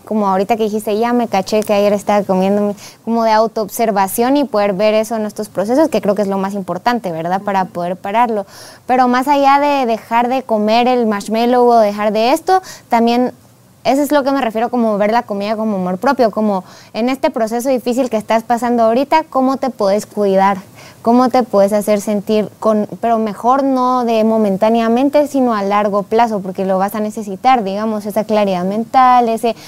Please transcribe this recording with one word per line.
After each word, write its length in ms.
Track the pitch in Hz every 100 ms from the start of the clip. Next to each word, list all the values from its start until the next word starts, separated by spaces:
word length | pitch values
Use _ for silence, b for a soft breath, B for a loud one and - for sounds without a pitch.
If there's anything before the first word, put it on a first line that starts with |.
como 240 | - 214 202
ahorita 280 | 190 196 226
que 60 |
dijiste, 340 | 220 214 214 208
"Ya 160 | 233
me 140 | 240 226
caché 340 | 196 196 214
que 120 | 208
ayer 200 | 208 202
estaba 300 | 202 202 208
comiendo", 540 | 208 185 190 208 208 202 B B
como 200 | - 233
de 80 | 226
autoobservación 1040 | 214 226 226 214 - 226 202 190 - 240 285
y 80 |
poder 300 | 269 214 202
ver 200 | 185 214
eso 220 | 214 220 226
en 100 | 214
estos 220 | 208 214
procesos, 400 | - 202 254 320
que 120 | 220
creo 140 | 196
que 80 | 202
es 60 | 196
lo 100 | 196
más 160 | 190
importante, 560 | 202 180 247 240 240 190
¿verdad? 320 | 160 165 190
Para 220 | 202 196
poder 320 | 185 170 175 185
pararlo. 500 | 196 208 240 214 190 B B B -
Pero 220 | 254 254
más 180 | 247 262
allá 320 | 285 277 277
de 280 | 294 277 247
dejar 420 | 220 - 226 240
de 160 | 262
comer 420 | 247 220 214 226 240
el 180 | 254 226
marshmallow 600 | 208 196 220 240 247 240
o 100 | 233
dejar 320 | 208 208 214
de 200 | 214 233
esto, 300 | 311 339 370 370 B -
también 440 | 233 233 240 247 - - _ _ _
eso 200 | - 269
es 100 | 285
lo 100 | 294
que 80 | 269
me 100 | 277
refiero 300 | 240 214 233
como 260 | 247 226 208
ver 140 | 208
la 140 | 233
comida 320 | 240 202 202 220
como 200 | 220 202
amor 200 | 180 180
propio, 320 | 277 277 226
como 320 | 208 214 196 - B B
en 140 | 202 240
este 220 | 269 320
proceso 380 | 254 220 233 247
difícil 380 | 254 247 240 247
que 100 | 220
estás 260 | 208 220
pasando 400 | 226 240 240 240
ahorita, 400 | 226 233 277 320
¿cómo 320 | 311 262 262 262
te 140 | 269
puedes 360 | 240 202 208 208
cuidar? 520 | - 202 190 196 190 - B B B
¿Cómo 300 | - 240 254
te 140 | 254
puedes 280 | 214 202 202
hacer 300 | 208 208 208
sentir 480 | 202 208 196 214 196 -
con, 280 | 220 214 208 -
pero 180 | 233 226
mejor 440 | 220 190 233 269
no 400 | 277 262 254 254
de 180 | 233 226
momentáneamente, 1040 | 220 220 214 190 220 233 226 233 277 294 285
sino 260 | 277 254
a 80 | 220
largo 400 | 196 202 208 202
plazo, 380 | 196 220 233 214
porque 260 | 190 185 190
lo 100 | 190
vas 180 | 196
a 60 | 214
necesitar, 640 | 214 214 202 190 254 262
digamos, 400 | 190 196 220 214
esa 200 | 208 202
claridad 420 | 214 214 208 180 185
mental, 640 | 208 226 262 254 247 240
ese 260 | 226 240 220